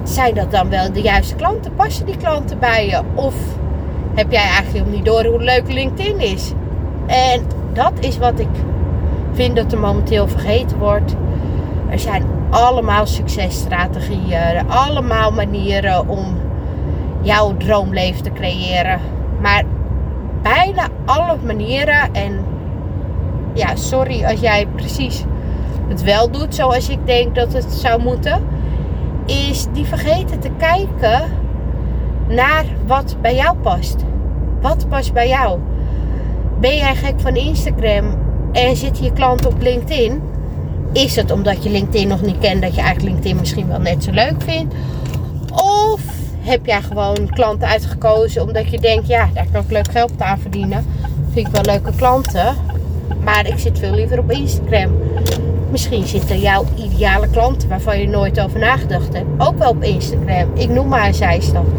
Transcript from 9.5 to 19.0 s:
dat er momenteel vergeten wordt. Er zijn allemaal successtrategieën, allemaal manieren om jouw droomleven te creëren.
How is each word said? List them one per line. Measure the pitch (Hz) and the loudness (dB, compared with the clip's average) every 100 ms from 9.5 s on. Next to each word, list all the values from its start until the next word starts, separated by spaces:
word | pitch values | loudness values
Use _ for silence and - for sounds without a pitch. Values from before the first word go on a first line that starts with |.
| 233 | 2
dat | 208 | 0
er | 226 | 0
momenteel | 202 202 - 220 196 | 0 0 2 2 2
vergeten | 175 - 220 254 - | 0 2 0 0 0
wordt. | 208 202 - - - - - - - - - | 2 2 0 -2 -2 -2 -2 -4 -2 -4 -2
Er | 190 | -2
zijn | - 196 - - - | -2 -2 -2 -2 0
allemaal | 220 247 247 226 208 208 | 4 4 4 2 2 2
successtrategieën, | - - 226 185 - - 180 180 180 - 196 180 170 170 170 - | 0 -2 -2 -2 -2 -2 -2 -2 -2 -4 -4 -2 0 0 0 2
allemaal | 240 277 294 247 220 220 | 2 2 0 0 2 2
manieren | 214 202 202 196 196 196 180 180 | 2 -2 -2 0 0 2 0 0
om | 196 190 175 - - - - - - - - | -4 -4 -4 -4 -4 -4 -4 -4 -2 -4 -2
jouw | 196 208 214 190 | 2 2 2 0
droomleven | 180 214 190 190 185 185 | 2 2 2 0 0 -2
te | 196 | -6
creëren. | - 185 180 185 180 180 185 | -4 -4 -4 -2 0 0 -2